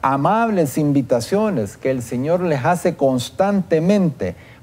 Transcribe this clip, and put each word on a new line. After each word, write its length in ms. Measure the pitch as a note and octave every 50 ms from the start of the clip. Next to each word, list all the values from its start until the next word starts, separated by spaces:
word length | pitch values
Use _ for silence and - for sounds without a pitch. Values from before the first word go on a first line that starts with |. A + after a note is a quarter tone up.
amables 760 | - C3 C3+ C#3 C#3 E3+ G3+ A3+ A#3 A3+ G#3+ F#3 D#3+ C#3 -
invitaciones 1000 | E3 D3+ D3 C#3 C#3+ B2 - C3 A#2 A2+ - F#3+ G3+ A3 G#3+ F#3 A#2+ G#2 G2 -
que 120 | - - C3+
el 120 | C3 B2+
Señor 400 | A#2+ - B2+ A#2+ C3+ D#3 F3 F3+
les 240 | F#3 F3 D3+ C3 B2
hace 320 | E3 F3 E3+ - F3+ -
constantemente 1400 | - C#3 C3+ C3 B2+ - - - - F#3+ G3+ G3+ G3 F3+ - E3+ D#3 D#3+ F3+ G#3 G3+ F#3 D#3+ C3 - G2 F2+ F2 - - - - -